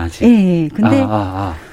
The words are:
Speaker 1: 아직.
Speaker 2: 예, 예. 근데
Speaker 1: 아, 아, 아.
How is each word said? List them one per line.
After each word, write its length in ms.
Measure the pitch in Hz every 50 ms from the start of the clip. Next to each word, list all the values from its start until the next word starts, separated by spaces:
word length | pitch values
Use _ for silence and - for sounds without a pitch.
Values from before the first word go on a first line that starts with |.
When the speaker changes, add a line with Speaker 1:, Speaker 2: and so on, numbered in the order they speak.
| 85
Speaker 1:
아직. 220 | 82 82 - -
Speaker 2:
예, 40 | 233
예. 400 | 240 220 190 180 175 170 160 151
근데 320 | 151 - 208 226 262 277
Speaker 1:
아, 40 | 262
아, 40 | 247
아. 440 | 214 208 202 185 92 95 - 185 170 - - -